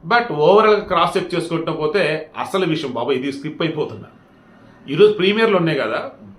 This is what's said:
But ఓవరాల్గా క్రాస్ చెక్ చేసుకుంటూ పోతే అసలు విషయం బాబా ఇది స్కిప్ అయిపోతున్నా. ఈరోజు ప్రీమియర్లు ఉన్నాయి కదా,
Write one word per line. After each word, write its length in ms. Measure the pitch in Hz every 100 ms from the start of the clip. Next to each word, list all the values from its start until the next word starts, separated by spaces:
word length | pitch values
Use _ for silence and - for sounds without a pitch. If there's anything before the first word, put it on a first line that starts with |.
| 160
But 260 | - -
ఓవరాల్గా 480 | 147 156 202 214 208
క్రాస్ 360 | 202 175 175 190
చెక్ 180 | 170
చేసుకుంటూ 380 | 170 165 165 165
పోతే 580 | 151 151 202 151 156 - 107
అసలు 260 | 127 190 170
విషయం 260 | 156 135
బాబా 200 | 117 123
ఇది 200 | 127 139
స్కిప్ 300 | 135 151 -
అయిపోతున్నా. 460 | 165 151 139 104 - - _ _ _ - - - 123
ఈరోజు 240 | 151 214
ప్రీమియర్లు 440 | 208 185 214 226 190
ఉన్నాయి 220 | 165 143
కదా, 320 | 110 131 269 - 104